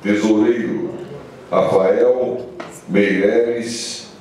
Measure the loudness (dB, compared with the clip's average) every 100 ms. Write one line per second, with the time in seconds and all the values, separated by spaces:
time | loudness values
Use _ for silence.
0 | 0 0 2 4 4 2 0 -4 -6 -8
1 | -12 -14 -16 -20 -2 0 2 2 2 4
2 | 4 2 0 -4 -8 -14 -16 -16 -2 0
3 | 2 2 2 2 2 -2 -4 -8 -8 -12
4 | -14 -20